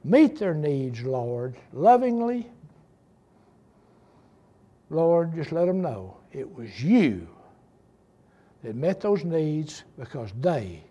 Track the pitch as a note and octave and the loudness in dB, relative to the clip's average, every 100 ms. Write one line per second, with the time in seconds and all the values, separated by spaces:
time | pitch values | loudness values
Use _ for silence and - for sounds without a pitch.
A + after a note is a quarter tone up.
0 | C#3 B3+ D4+ - G3 D#3 D3 C#3 C3 A#2 | 4 6 6 4 -2 0 0 -2 -4 -6
1 | B2 C3 A#2+ A#2+ B2+ B2 - B2 F#3+ B3 | -4 -4 -4 -6 -8 -12 -16 2 6 6
2 | B3+ A#3 A#3 B3 A#3 - - _ _ _ | 4 -2 -4 -4 -8 -18 -20 _ _ _
3 | _ _ _ _ _ _ _ _ _ _ | _ _ _ _ _ _ _ _ _ _
4 | _ _ _ _ _ _ _ _ _ D#3 | _ _ _ _ _ _ _ _ _ 0
5 | E3 E3+ E3 E3 D3 E3 F3+ F#3 F3 G#2+ | 4 4 2 -4 -4 0 0 0 -4 -6
6 | F#2 - _ C#3 - C3+ A2+ F#2+ C#3+ A#3+ | -12 -18 _ -12 -12 -12 -14 -4 4 4
7 | D#3 F#2 E2 - - _ _ _ _ _ | 4 0 -10 -20 -20 _ _ _ _ _
8 | _ _ _ _ _ _ A#2 A2+ D#3+ F#3+ | _ _ _ _ _ _ -12 -4 -2 -2
9 | G#3+ G3+ E3+ E3 D#3 D3+ D#3 - - - | 0 0 0 0 0 -2 -4 -12 -20 -18
10 | A#2+ C#3 G#2+ G#2+ E3+ D3+ F#2+ E2 - | -12 -10 -10 -2 0 0 -4 -12 -20